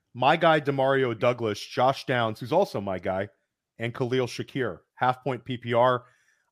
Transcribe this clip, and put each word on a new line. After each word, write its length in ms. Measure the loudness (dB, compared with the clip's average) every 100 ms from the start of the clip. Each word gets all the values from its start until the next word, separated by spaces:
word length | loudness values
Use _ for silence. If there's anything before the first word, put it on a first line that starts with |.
| _
My 220 | -2 2 4
guy, 240 | 4 4
Demario 580 | 2 0 2 2 0 0
Douglas, 420 | 0 0 -2 -4
Josh 460 | -6 0 2 2 -2
Downs, 320 | 0 0 -2
who's 140 | -2
also 280 | 0 0 -2
my 180 | -6 -6
guy, 300 | -4 -4 -4 _ _ _ _ _
and 120 | -8
Khalil 340 | -4 -2 -2 -2
Shakir, 500 | -6 -10 -6 -6 -6 _
half 280 | _ -2 -2
point 200 | -4 -8
P 120 | -8 -10
P 180 | 0
R. 300 | 4 4 2 -4 _ _ _ _